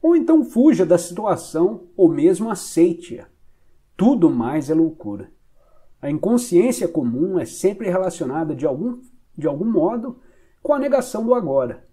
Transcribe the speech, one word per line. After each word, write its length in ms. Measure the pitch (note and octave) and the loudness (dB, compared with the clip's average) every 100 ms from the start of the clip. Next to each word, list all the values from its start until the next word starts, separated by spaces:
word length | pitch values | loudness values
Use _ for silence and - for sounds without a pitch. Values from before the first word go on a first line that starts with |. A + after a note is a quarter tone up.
ou 160 | D#4+ E4+ | 4 2
então 260 | - D#4+ | 4 2
fuja 440 | B3 A3+ D4 G#3+ E3+ | 2 4 4 4 4
da 100 | F3 | 2
situação 840 | - F3 G#3+ F3 - D#3+ F3+ A3+ - | 2 -6 -4 -4 -4 0 0 -2 -14
ou 140 | - F3 | 4 4
mesmo 400 | D3 D#3+ F3+ A3+ | 6 2 2 -4
aceite-a. 760 | G3+ - - F3 E3+ - A#2 - _ - _ _ _ _ | -6 -6 2 2 2 -10 -16 -16 _ -20 _ _ _ _
Tudo 360 | - G#3+ C4 D#3+ | 0 2 4 2
mais 400 | B2+ A#2 D#3 C3+ | 2 -2 -4 -2
é 40 | |
loucura. 560 | D#3 E3 D#3 G#2 G2+ F#2+ _ _ _ _ _ - _ | 0 0 -2 -12 -12 -14 _ _ _ _ _ -20 _
A 100 | C#3+ | -6
inconsciência 800 | D3+ F#3 A#3+ - F3 A#3 - C4 | -4 0 0 2 2 2 0 -2
comum 500 | D#3+ A#3+ A#3+ F4+ F#4 | -2 -2 -2 -2 -2
é 60 | |
sempre 460 | - - F#3 G3+ G#3+ | -6 -2 -2 -2 -4
relacionada 640 | F3+ F#3 F3+ C3+ D3 D#3+ | -2 -2 -4 -6 -4 -4
de 100 | C#3 | -2
algum, 380 | D3 C3+ A3+ A#3+ - - _ - | -2 -2 -6 -8 -18 -20 _ -6
de 100 | D3+ | -6
algum 240 | C#3+ G#3+ | -4 -2
modo 480 | A3+ G3+ A#3 B3+ - _ _ _ _ | 0 0 -2 -8 -14 _ _ _ _
com 100 | - | -2
a 60 | C#4+ | 0
negação 480 | C4+ C4 B3 G#3+ A3+ | 2 -2 -2 -6 0
do 80 | |
agora. 520 | B3 F3 C3+ B2 G#2 _ | 0 0 -2 -2 -8 _